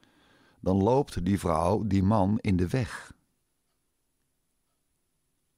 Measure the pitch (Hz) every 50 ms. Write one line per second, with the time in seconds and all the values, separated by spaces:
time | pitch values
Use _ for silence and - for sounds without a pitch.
0 | _ _ _ _ _ _ _ _ _ _ _ _ - 90 95 98 95 110 127 139
1 | 147 - - 98 87 92 101 92 - 90 80 78 82 87 104 104 104 107 101 98
2 | 92 95 110 107 92 95 110 - - 107 95 87 92 85 - 131 113 - - -
3 | - - - _ _ _ _ _ _ _ _ _ _ _ _ _ _ _ _ _
4 | _ _ _ _ _ _ _ _ _ _ _ _ _ _ _ _ _ _ _ _
5 | _ _ _ _ _ _ _ _ _ _ _